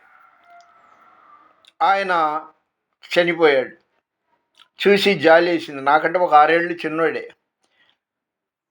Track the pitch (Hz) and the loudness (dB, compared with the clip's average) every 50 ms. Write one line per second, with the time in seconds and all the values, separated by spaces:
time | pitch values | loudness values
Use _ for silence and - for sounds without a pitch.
0 | _ _ _ _ _ _ _ _ _ 698 698 698 679 _ _ _ _ _ _ _ | _ _ _ _ _ _ _ _ _ _ -20 -20 -20 _ _ _ _ _ _ _
1 | _ _ _ _ _ _ - _ _ _ _ _ _ _ _ _ 160 175 196 196 | _ _ _ _ _ _ -20 _ _ _ _ _ _ _ _ _ -2 0 0 -2
2 | 196 190 180 170 160 151 151 156 156 156 _ _ _ _ _ _ _ _ _ _ | -2 -2 -2 -2 -2 -2 -4 -6 -10 -14 _ _ _ _ _ _ _ _ _ _
3 | - - - 170 175 170 170 160 170 156 143 131 123 110 - _ _ _ _ _ | -16 -4 -2 0 0 0 0 0 2 2 2 2 -2 -4 -10 _ _ _ _ _
4 | _ _ _ _ _ _ _ _ _ _ _ _ _ _ _ _ - 190 202 196 | _ _ _ _ _ _ _ _ _ _ _ _ _ _ _ _ 0 0 2 2
5 | 196 202 202 165 139 160 160 170 175 175 175 160 - - 151 139 135 139 147 156 | 2 0 -2 2 4 4 4 4 4 2 -2 -4 -6 -10 -14 -8 -2 0 0 0
6 | 160 165 165 185 180 170 151 147 151 151 160 170 170 175 170 170 - 160 156 160 | 0 -2 -2 -2 0 2 4 4 4 4 2 0 -2 -4 -8 -10 -10 -8 -6 -4
7 | 165 156 135 117 110 - - _ _ _ _ _ _ _ _ _ _ _ _ _ | -4 -4 -4 -6 -12 -14 -20 _ _ _ _ _ _ _ _ _ _ _ _ _
8 | _ _ _ _ _ _ _ _ _ _ _ _ _ _ | _ _ _ _ _ _ _ _ _ _ _ _ _ _